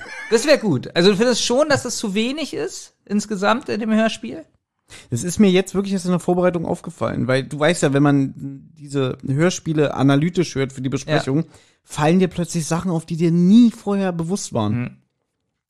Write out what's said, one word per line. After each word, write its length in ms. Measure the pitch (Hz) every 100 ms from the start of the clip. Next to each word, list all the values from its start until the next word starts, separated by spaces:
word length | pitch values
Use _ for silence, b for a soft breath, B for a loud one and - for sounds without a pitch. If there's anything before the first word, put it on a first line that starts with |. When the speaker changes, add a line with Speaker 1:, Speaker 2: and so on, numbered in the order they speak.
| - - -
Speaker 1:
Das 120 | 226
wär 140 | 311 262
gut. 320 | 214 131 - -
Also 140 | 180
du 40 | 190
findest 280 | 240 240
schon, 240 | - 247 311
dass 160 | 262
das 120 | 247 -
zu 160 | 214
wenig 380 | 196 233 302 294
ist 420 | - 381 - - _
insgesamt 640 | - 202 - 196 202 226 -
in 100 | 220
dem 140 | 220
Hörspiel? 520 | 220 220 - 233 302 - _ _ _ _ B B
Speaker 2:
Das 140 | 117
ist 140 | 175 185
mir 100 | 202
jetzt 240 | 180 190
wirklich 180 | 185 202
erst 100 | 190
in 80 | 180
der 80 | 175
Vorbereitung 440 | - 180 180 170
aufgefallen, 640 | - 175 - - 117 95 120
weil 160 | 131
du 140 | 131 147
weißt 240 | 151 175
ja, 100 | 151
wenn 120 | 139
man 300 | 147 143 135 -
diese 840 | 139 139 - - 143 139 127 135 -
Hörspiele 680 | 135 175 - 160 156 143
analytisch 600 | - 135 139 165 180 156
hört 180 | 135 135
für 80 | 131
die 80 | 131
Besprechung, 500 | 135 - 147 127 143
Speaker 1:
Ja. 60 | 160 b b b
Speaker 2:
fallen 380 | _ - 151 185
dir 80 | 180
plötzlich 380 | 180 170 170 147
Sachen 260 | 165 185
auf, 120 | 165
die 120 | - 165
dir 160 | 170
nie 400 | 175 180 226 233
vorher 400 | - 202 202 190
bewusst 400 | 170 165 202 -
waren. 200 | 117 104
Speaker 1:
Hm. 220 | 120 127 - _ _ _ _ _ _ _